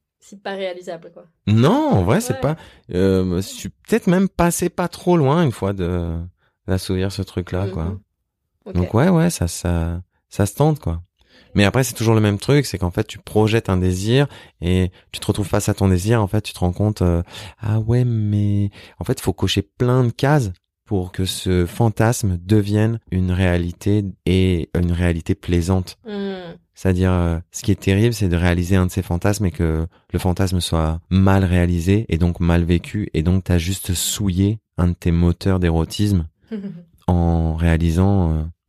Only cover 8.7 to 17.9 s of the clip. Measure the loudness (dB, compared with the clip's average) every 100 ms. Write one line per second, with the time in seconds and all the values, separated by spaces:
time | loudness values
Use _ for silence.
8.7 | -2 0 2 2 2 2 0 -4 -4 -4
9.7 | -2 -2 -6 -12 _ _ -2 -2 2 0
10.7 | 0 -4 -8 -10 _ _ _ _ 2 2
11.7 | 2 -2 0 2 4 4 0 2 2 2
12.7 | -2 -2 -2 -6 -6 -2 2 4 2 2
13.7 | 0 0 0 0 2 0 -4 -20 -8 0
14.7 | 0 0 -4 _ -12 -4 -2 0 -2 0
15.7 | 0 2 2 2 0 0 -2 -6 -4 -4
16.7 | 0 -2 0 0 0 -2 -10 -18 -10 -4
17.7 | -2 0